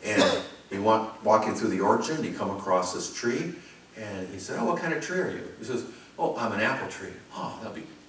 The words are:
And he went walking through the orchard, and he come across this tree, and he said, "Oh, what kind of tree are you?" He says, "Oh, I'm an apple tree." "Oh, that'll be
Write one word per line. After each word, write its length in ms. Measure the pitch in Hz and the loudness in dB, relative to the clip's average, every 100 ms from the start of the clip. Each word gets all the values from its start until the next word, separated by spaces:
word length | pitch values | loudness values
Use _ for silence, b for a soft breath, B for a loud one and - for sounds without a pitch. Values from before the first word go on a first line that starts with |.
And 400 | 107 104 95 - - - - | 2 4 6 4 -2 -14 -8
he 100 | 98 | 0
went 440 | 107 110 107 - | 4 4 2 -2
walking 320 | 104 110 107 95 | 6 6 6 0
through 140 | 95 | 0
the 100 | 95 | 2
orchard, 380 | 98 143 - 160 | 4 4 2 -2
and 80 | 98 | -2
he 60 | |
come 200 | 87 98 | -2 -2
across 420 | 98 95 90 - | -2 2 2 2
this 200 | - - | -2 -6
tree, 420 | - 120 - 170 - B B B - | -2 0 0 -2 -6 B B B -12
and 300 | 104 98 92 | -8 -6 -6
he 80 | 95 | -8
said, 220 | - - | -6 0
"Oh, 60 | 226 | 2
what 160 | - | 2
kind 120 | 170 | 0
of 80 | 156 | -2
tree 180 | - 185 | 0 0
are 120 | - | 0
you?" 160 | - - - | -2 -8 -10
He 60 | 110 | -4
says, 200 | 123 - B B - | -4 -4 B B -2
"Oh, 160 | - - | 0 0
I'm 140 | 110 | 0
an 80 | 101 | 2
apple 300 | - - 92 | 2 2 -4
tree." 240 | - 92 87 - - | -8 -10 -12 -12 -8
"Oh, 220 | 90 - | -6 -6
that'll 140 | 104 104 | -10 -10
be 120 | - - | -12 -16